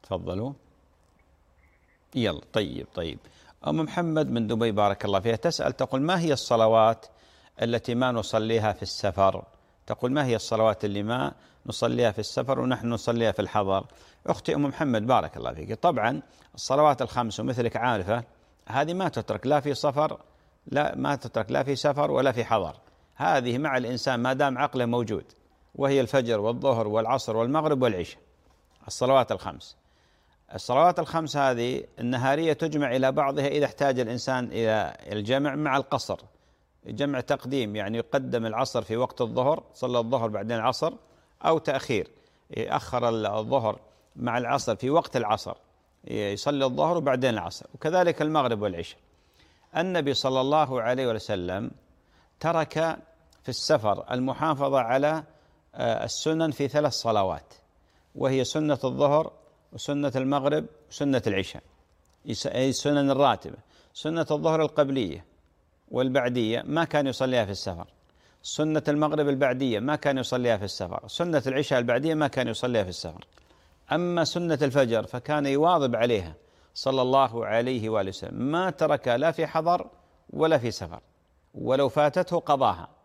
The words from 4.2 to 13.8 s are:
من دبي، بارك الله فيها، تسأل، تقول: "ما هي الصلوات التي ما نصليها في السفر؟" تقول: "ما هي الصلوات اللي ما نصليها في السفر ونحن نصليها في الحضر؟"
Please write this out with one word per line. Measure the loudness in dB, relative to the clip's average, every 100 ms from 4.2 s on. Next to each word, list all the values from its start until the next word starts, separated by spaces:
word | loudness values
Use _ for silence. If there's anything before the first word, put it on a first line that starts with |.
| 0
من | -2 -2
دبي، | 0 0
بارك | 2 2 2 0
الله | 0
فيها، | 0 0
تسأل، | -2 0 -2
تقول: | -2 -2 0
"ما | 0 0
هي | 0
الصلوات | 0 2 4 6 8 6 4 -8 _ _ _ _ -4
التي | 0 0 -2 0
ما | 0
نصليها | 0 0 0 2 2 2
في | -2
السفر؟" | -6 -4 -2 4 4 4 -10 _ _ _ -8
تقول: | -4 0
"ما | 0 2
هي | 0
الصلوات | 0 4 4 4 -2
اللي | -2
ما | -2 -2 -4 -6 _ _ -10
نصليها | -2 0 2 2
في | 0
السفر | -4 -4 -2 0
ونحن | 0 -2 -2
نصليها | -2 -2 0 0
في | 0
الحضر؟" | -2 0 0 0